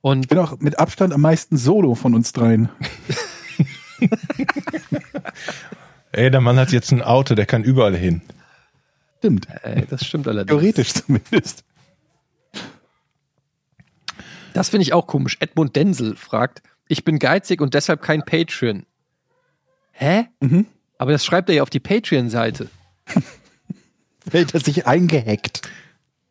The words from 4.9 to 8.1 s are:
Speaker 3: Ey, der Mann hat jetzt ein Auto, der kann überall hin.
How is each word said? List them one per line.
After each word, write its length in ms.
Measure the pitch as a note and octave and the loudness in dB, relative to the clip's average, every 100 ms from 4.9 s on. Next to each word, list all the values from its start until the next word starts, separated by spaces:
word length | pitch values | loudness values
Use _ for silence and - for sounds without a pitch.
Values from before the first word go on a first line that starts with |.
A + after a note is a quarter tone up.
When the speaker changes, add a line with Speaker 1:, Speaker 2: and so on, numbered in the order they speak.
| C#4+ - F#3+ - - - - - - - _ _ | -8 -8 -14 -14 -16 -14 -14 -16 -20 -20 _ _
Speaker 3:
Ey, 180 | - B2+ | 0 2
der 100 | C3 | 4
Mann 180 | A#2+ B2+ | 4 4
hat 140 | C3 | 4
jetzt 180 | B2 - | 0 2
ein 120 | B2+ | 0
Auto, 320 | A#2 A#2+ C3+ | 4 2 4
der 120 | A2 G2+ | 0 2
kann 160 | A#2 | 0
überall 340 | A2 C3 A2 F#2 | 2 2 2 2
hin. 240 | F2+ | 0